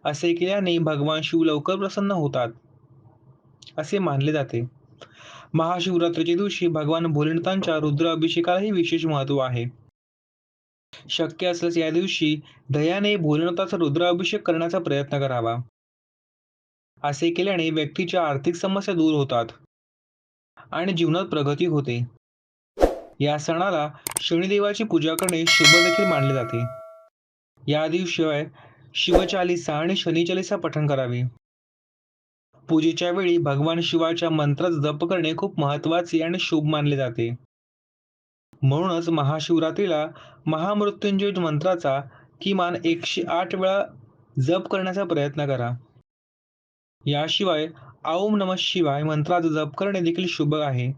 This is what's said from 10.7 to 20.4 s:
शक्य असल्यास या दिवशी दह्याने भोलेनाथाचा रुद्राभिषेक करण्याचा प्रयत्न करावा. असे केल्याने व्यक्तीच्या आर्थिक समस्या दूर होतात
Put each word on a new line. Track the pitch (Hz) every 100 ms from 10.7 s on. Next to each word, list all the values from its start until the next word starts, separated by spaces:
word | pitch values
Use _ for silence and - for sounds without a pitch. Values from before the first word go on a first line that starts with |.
| _ _ - -
शक्य | - 160 160 180
असल्यास | 175 170 170
या | 160
दिवशी | 160 185 - 156 151 - - -
दह्याने | 143 156 190 208 208
भोलेनाथाचा | 151 147 170 175 190 196
रुद्राभिषेक | 160 147 175 175 180 208 -
करण्याचा | 165 170 190
प्रयत्न | 170 143 139 143
करावा. | 135 123 113 120 123 _ _ _ _ _ _ _ _ _ _ _ _ _
असे | 147 139 170
केल्याने | 170 196 185 160
व्यक्तीच्या | 156 147 - 170 185
आर्थिक | 160 135 175
समस्या | 175 190 196 196
दूर | 175 160
होतात | 151 135 120 117 - _ _ _ _ _ _ _ _